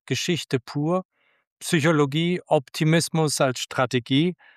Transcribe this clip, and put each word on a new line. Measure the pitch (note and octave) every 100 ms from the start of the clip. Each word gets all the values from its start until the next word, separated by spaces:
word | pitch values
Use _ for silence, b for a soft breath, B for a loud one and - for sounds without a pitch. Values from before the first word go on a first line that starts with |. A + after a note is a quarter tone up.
| -
Geschichte | C3 - E3 - C3
pur, | - D3 D3+ F#3 - _ _ _ _ _
Psychologie, | - E3+ D#3 D#3 C#3+ D3+ E3+ F3+ -
Optimismus | D#3 - - D#3 E3 - E3 D3+ -
als | C#3 -
Strategie | - - B2+ B2+ - C3+ F3 E3+ b